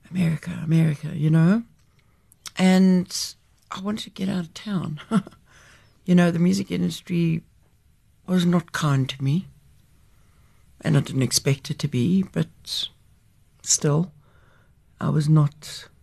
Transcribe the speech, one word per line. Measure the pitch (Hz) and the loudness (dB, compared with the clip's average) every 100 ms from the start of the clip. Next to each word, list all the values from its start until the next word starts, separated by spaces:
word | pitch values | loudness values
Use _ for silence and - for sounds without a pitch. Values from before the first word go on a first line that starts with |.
| - | -10
America, | 180 170 156 - 170 | -2 -2 -2 -6 -8
America, | 156 160 160 147 151 | 0 2 2 -2 -6
you | 151 151 | -4 2
know? | 160 165 220 233 _ _ _ _ _ _ _ - - | 4 4 2 -2 _ _ _ _ _ _ _ -12 0
And | 185 185 190 185 175 - - - _ _ _ | 4 6 6 4 0 -6 -10 -12 _ _ _
I | - | -10
wanted | 196 214 | -8 -8
to | - | -10
get | - 190 | -6 -4
out | 190 165 | -4 -6
of | |
town. | - 214 190 - 151 - | -10 -6 -6 -6 -8 -2
<laughs> | 226 - - _ - - - _ _ - | -2 -2 -8 _ -20 -20 -20 _ _ 2
You | |
know, | 175 175 | 4 4
the | 165 | 2
music | 175 196 190 | 2 0 -2
industry | 180 180 165 - 170 165 165 - _ _ _ _ _ _ _ - | -4 -4 -6 -6 -2 0 -2 -6 _ _ _ _ _ _ _ -4
was | 185 175 | 0 2
not | 175 - | 0 -2
kind | - 156 135 131 | -4 0 0 0
to | - | -4
me. | 135 160 - - _ _ _ _ _ _ _ _ _ _ _ - | -2 -2 -4 -14 _ _ _ _ _ _ _ _ _ _ _ -8
And | - 151 | 0 0
I | |
didn't | - 131 | 0 -2
expect | 123 - - 135 - | -2 0 0 -2 -4
it | 151 | -6
to | 147 | -4
be, | 127 123 190 | 0 2 2
but | 190 165 160 - - - - - _ _ _ _ _ _ | 0 -2 -4 -8 -10 -8 -8 -12 _ _ _ _ _ _
still, | - - 151 151 185 - _ _ _ _ _ _ _ - | -2 0 2 0 -2 -8 _ _ _ _ _ _ _ -6
I | - | -2
was | 147 151 | 0 4
not | 156 147 - - - - _ | 4 4 -2 -16 -18 -20 _